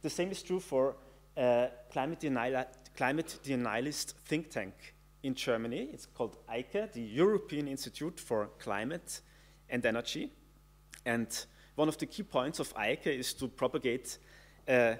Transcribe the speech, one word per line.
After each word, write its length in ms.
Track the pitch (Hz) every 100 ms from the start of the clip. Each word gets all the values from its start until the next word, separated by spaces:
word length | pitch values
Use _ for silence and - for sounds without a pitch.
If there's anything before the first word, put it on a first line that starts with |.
The 80 | 156
same 220 | - 180
is 100 | 190
true 180 | - 185
for, 360 | - 135 135 - - - - -
uh, 300 | 123 120 127 - -
climate 280 | 147 135 165
denial-, 460 | 156 131 120 131 127 - - -
climate 440 | 131 151 160 -
denialist 720 | 135 131 120 110 135 143 - - -
think 240 | 156 -
tank 240 | 113 95 92 - - - -
in 120 | 135 127
Germany. 540 | - 117 117 131 226
It's 140 | - -
called 300 | - 117 - -
eike, 420 | 117 127 196 214
the 100 | 120
European 680 | 113 117 185 208 208 147 143
Institute 520 | 135 123 - 156 175
for 300 | - 113 104 -
Climate 640 | - 101 117 170 - - - - - - -
and 160 | 123 120
Energy. 460 | 113 120 151 269 - - - - - - - -
And 220 | 117 113 - - - - -
one 120 | 151
of 100 | 151
the 100 | 160
key 160 | -
points 360 | 202 139 135 160
of 140 | 143 -
eike 320 | 107 120 -
is 260 | 135 123 -
to 120 | 131
propagate 680 | - 127 151 127 127 - - - - - - -
a 300 | 127 117 113